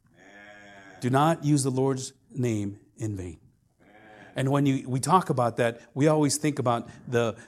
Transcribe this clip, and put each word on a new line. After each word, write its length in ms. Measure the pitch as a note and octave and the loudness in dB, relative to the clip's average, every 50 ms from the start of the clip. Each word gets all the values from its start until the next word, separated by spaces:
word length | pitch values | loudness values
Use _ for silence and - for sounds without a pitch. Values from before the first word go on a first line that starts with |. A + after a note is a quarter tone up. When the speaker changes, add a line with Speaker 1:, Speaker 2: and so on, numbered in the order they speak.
| _ _ _ | _ _ _
Speaker 1:
Amen. 840 | _ - - G#2 - G#2 - - - - - - - - - - - | _ -20 -20 -20 -20 -20 -20 -20 -20 -20 -20 -20 -20 -20 -20 -16 -6
Speaker 2:
Do 100 | B2+ B2 | -2 0
not 360 | B2+ C3+ D3 D#3+ E3 E3 C#3+ | 2 4 4 4 2 2 2
use 180 | D3 D3+ C#3+ B2+ | 2 2 2 2
the 80 | C#3 | 0
Lord's 400 | B2+ C3 C3 C3+ C3 B2+ B2 - - _ _ _ | 0 0 0 0 -2 -4 -6 -12 -14 _ _ _
name 480 | - C#3 B2 A#2+ A2 G#2 G2+ G2+ G2+ - - _ _ - | -6 -4 -2 -2 -2 -2 -4 -6 -8 -12 -18 _ _ -10
in 180 | A2+ G#2+ G2+ | -8 -8 -6
vain. 240 | F#2+ F2+ F2+ E2 - _ _ _ _ _ _ _ _ | -8 -8 -10 -12 -14 _ _ _ _ _ _ _ _
Speaker 1:
Amen. 120 | _ _ _ - - - - - - - - | _ _ _ -20 -20 -20 -20 -20 -20 -12 -6
Speaker 2:
And 160 | - C3 C3+ | -4 -2 0
when 140 | C#3+ C#3+ C#3+ | 0 2 2
you, 240 | C#3 C3+ C3+ - B2 | 2 0 0 -2 -4
we 100 | B2 C3+ | -4 -4
talk 300 | - C#3 F3+ F#3 F3 - | 0 2 2 2 2 2
about 260 | D3 B2+ A#2+ A#2 A2+ - | 0 0 0 -2 0 0
that, 220 | A#2+ A#2 A2+ - - - _ | 0 0 0 -4 -12 -12 _
we 140 | C3 C#3+ D#3 | 0 2 4
always 280 | D#3 D#3 D3 C#3 - | 4 4 2 0 0
think 240 | - - D3+ C#3 C#3+ | 0 -2 -2 -2 -2
about 300 | A#2+ B2 A#2 A#2 A2+ - - - - - | 0 0 0 -2 -4 -8 -16 -18 -12 -2
the, 280 | B2 A#2+ A#2 A2+ G#2 - - | 0 0 0 0 -2 -6 -14